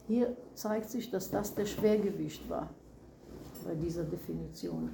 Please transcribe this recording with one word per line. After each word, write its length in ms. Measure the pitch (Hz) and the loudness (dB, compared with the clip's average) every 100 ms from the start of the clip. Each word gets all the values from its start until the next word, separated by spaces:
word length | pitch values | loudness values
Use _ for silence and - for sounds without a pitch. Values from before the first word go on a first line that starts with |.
| - | 2
hier 300 | 233 233 - - | 4 4 2 -10
zeigt 360 | - 214 214 - | -6 0 0 0
sich, 220 | 247 - | -4 -2
dass 180 | 190 190 | -2 0
das 240 | 202 208 | 0 0
der 120 | - 202 | 0 0
Schwergewicht 840 | - 214 214 196 165 151 - - | 4 6 8 4 2 -2 -4 -4
war 200 | - - - - - - - - - - - 175 | -4 -4 -10 -18 -20 -20 -20 -16 -14 -12 -8 -4
bei 100 | 160 | 0
dieser 300 | 170 170 156 | 0 0 -2
Definition. 840 | 175 - 160 160 - - 165 - | -2 -4 -4 -6 -6 -4 -2 -4